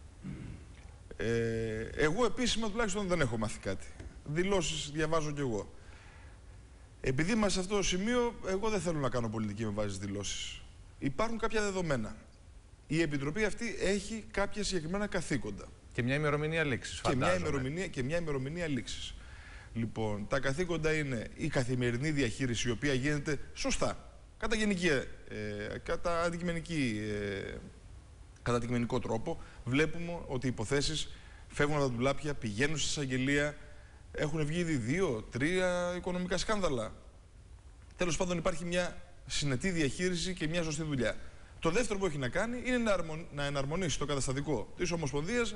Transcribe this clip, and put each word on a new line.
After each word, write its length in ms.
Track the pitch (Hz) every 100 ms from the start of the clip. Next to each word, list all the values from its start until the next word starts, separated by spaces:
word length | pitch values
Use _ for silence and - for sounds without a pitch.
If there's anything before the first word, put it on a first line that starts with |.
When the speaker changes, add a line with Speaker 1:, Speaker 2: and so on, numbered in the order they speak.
| - - - - - - - - - - - -
Speaker 1:
Ε, 720 | 107 117 117 113 113 110 - -
εγώ 300 | 151 202 240
επίσημα 440 | - 247 - 226
τουλάχιστον 380 | 208 220 185 190
δεν 140 | 175
έχω 160 | 131 113
μάθει 220 | 107 -
κάτι. 260 | 104 92 - - - - -
Δηλώσεις 680 | 151 190 196 156 156 147
διαβάζω 380 | 147 156 165 151
κι 80 | 147
εγώ. 340 | 139 104 92 - - - - - - - - - - - - -
Επειδή 300 | 131 131 160
είμαστε 220 | 226 208
σε 60 | 185
αυτό 160 | 185 208
το 80 |
σημείο, 520 | 165 180 214 247 240 - 180
εγώ 220 | 190 214
δεν 100 | 208
θέλω 200 | 165 156
να 100 | 131
κάνω 200 | 123 117
πολιτική 340 | 113 107 101 110
με 40 |
βάση 180 | 101 101
τις 100 | 95
δηλώσεις. 640 | 101 98 101 - - - - - - -
Υπάρχουν 380 | 139 - 220 226
κάποια 240 | 226 220
δεδομένα. 540 | 208 190 170 131 107 - - - - - - - -
Η 140 | 156
Επιτροπή 420 | 165 147 139 156 208
αυτή 300 | - 233 -
έχει 440 | 175 202 - 220 -
κάποια 320 | - 202 214
συγκεκριμένα 440 | 190 - 156 196 208
καθήκοντα. 580 | 185 - 147 107 190 - - -
Speaker 2:
Και 100 | -
μια 120 | 120 139
ημερομηνία 480 | 151 147 151 165
λήξης, 380 | 151 113 - -
Speaker 1:
Και 140 | - 123
μια 100 | -
Speaker 2:
φαντάζομαι. 220 | - -
Speaker 1:
ημερομηνία, 380 | 139 131 165 185
και 160 | 143
μια 140 | 123 170
ημερομηνία 500 | 170 139 131 170 165
λήξης. 460 | 131 - - - - - - - - -
Λοιπόν, 540 | 113 113 - 110 101 104
τα 120 | 139
καθήκοντα 540 | 135 135 180 165 156
είναι 340 | 156 143 120 110 -
η 120 | 156
καθημερινή 640 | 143 123 127 123 120 156
διαχείριση, 560 | 147 120 110 135 110 117
η 40 |
οποία 220 | 110 147
γίνεται 460 | 131 139 147 143 139 -
σωστά, 580 | - 269 - 123 - - - - -
κατά 180 | 214 220
γενική, 320 | 214 185 175
ε, 180 | 135 - - - 110 104 104 107 -
κατά 380 | - 170 175 170
αντικειμενική, 800 | 170 170 175 165 160 160 127 107 107
ε, 460 | 104 104 98 - - - - - - - - - -
κατά 160 | - 120
αντικειμενικό 420 | 117 123 117 127
τρόπο. 420 | 107 113 165 165 - - -
Βλέπουμε 540 | 135 156 170 170 170 -
ότι 180 | 127 127
οι 40 |
υποθέσεις 600 | 117 107 139 143 151 - - - - -
φεύγουν 280 | - 147 147
από 80 | 139
τα 40 |
ντουλάπια, 420 | 117 127 139 151
πηγαίνουν 440 | 139 110 101 147 156
στην 120 | -
εισαγγελία. 680 | - 135 127 131 143 147 143 - - - - -
Έχουν 340 | - 151 160 147
βγει 140 | 165
ήδη 160 | 170 143
δύο, 460 | 110 170 185 110 -
τρία 600 | 113 147 185 185 180 175 175
οικονομικά 400 | 180 180 180 180
σκάνδαλα. 560 | - 208 175 127 110 - - - - - - - - - - -
Τέλος 200 | 180 151
πάντων, 200 | 180 175
υπάρχει 280 | 180 170 175
μια 320 | 180 175 - - - -
συνετή 440 | - 147 127 190
διαχείριση 640 | 170 143 - 180 175 175
και 140 | 180 151
μια 160 | 175
σωστή 200 | 160 151
δουλειά. 320 | 156 139 110 95 - - - -
Το 100 | 165
δεύτερο 280 | 208 254 196
που 60 | 196
έχει 120 | 147
να 120 | 127
κάνει 320 | 170 226 247 233
είναι 120 | 247
να 140 | 226
αρμον-, 340 | 190 160 156 170
να 120 | 139 143
εναρμονίσει 540 | 143 139 170 175 -
το 60 | 165
καταστατικό 680 | 143 127 131 147 123 92 -
της 140 | 170
Ομοσπονδίας 640 | 170 147 143 156 240 226